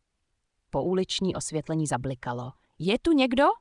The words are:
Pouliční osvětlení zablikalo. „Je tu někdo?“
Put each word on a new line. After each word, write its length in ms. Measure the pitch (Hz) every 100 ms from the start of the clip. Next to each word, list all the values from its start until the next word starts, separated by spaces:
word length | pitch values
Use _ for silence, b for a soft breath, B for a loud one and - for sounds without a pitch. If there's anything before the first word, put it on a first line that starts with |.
| _ _ _ _ _ _ _
Pouliční 680 | 143 165 185 185 - 190 156
osvětlení 500 | - 156 147 160 151
zablikalo. 680 | 143 131 135 - 120 120 - _ _
„Je 200 | 165 214
tu 140 | -
někdo?“ 320 | 302 262 240 302 466